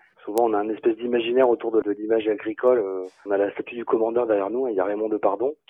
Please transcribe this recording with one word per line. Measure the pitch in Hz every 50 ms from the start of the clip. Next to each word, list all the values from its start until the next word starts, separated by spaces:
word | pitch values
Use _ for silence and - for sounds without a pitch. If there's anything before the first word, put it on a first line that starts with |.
| _ _ _ _ -
souvent, | - 104 117 120 113
on | 107
a | 104
un | 104 110
espèce | 107 101 - 120 110
d'imaginaire | 110 120 120 120 117 117 117 120 131 131 120
autour | 117 110 - 113
de, | 113 110
de | 101 104
l'image | 101 104 107 107 113 110 104
agricole. | 110 104 101 - 110 107 - - 123 127 120
Euh, | 101 95 95 92 92 92 - _ -
on | 101
a | 101
la | 98 101 98
statue | - - 104 - 120
du | 120 113
commandeur | - 127 113 110 113 117 120 120
derrière | 110 107 101 95 98
nous, | 113 127 135
hein, | 123
il | 107
y | 92
a | 90
Raymond | 101 104 104 110 110
Depardon, | 107 101 - 101 98 101 120 143 156 - _ -